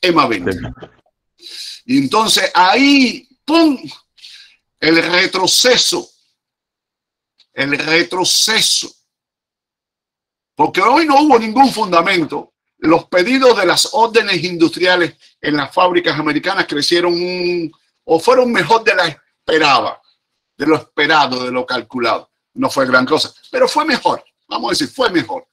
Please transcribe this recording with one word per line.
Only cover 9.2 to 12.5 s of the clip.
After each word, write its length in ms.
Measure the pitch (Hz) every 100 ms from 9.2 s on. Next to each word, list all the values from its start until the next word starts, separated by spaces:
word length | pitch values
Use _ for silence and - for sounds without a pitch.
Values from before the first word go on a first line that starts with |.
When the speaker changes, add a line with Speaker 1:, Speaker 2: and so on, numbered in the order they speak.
| _ _ _ _ _ _ _ _ _ _ _ _ _ _
Speaker 1:
Porque 260 | 156 165
hoy 240 | 202 285 320
no 160 | 277
hubo 160 | 302 254
ningún 340 | 220 214 269
fundamento. 840 | - 214 175 170 190 151 143 160